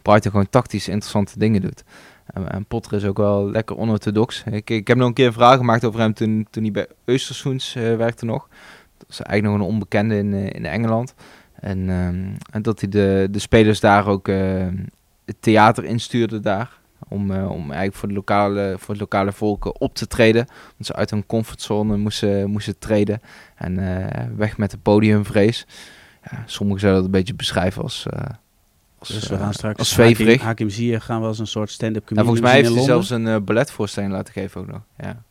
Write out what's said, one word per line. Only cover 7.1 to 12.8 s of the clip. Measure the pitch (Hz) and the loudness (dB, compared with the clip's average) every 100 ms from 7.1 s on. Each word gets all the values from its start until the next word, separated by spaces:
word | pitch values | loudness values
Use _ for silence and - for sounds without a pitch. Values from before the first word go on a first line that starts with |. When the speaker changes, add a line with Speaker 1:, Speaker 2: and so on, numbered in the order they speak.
| 131 - 127 143 131 - 127 | -2 -2 -6 -4 -4 -6 -4
Speaker 1:
eh, | 113 113 | -2 0
werkte | 117 113 117 | 0 -2 -6
nog. | 131 - - - - _ _ | -6 -8 -20 -20 -20 _ _
Dat | - | -20
is | - | -16
eigenlijk | - 104 104 104 | -2 0 2 0
nog | 95 | 0
een | |
onbekende | 107 98 107 107 104 | -2 -2 0 0 0
in, | 101 | 0
eh, | 98 98 | -2 -4
in | - 80 | -6 -6
Engeland. | 92 113 113 127 _ - - _ - | -4 -2 -2 -4 _ -20 -20 _ -14
En, | 101 95 92 | -8 -4 -2
ehm, | 90 90 90 95 101 - | -2 -2 -4 -8 -10 -10
en | 107 | -6
dat | 107 | -4
hij | 104 | -4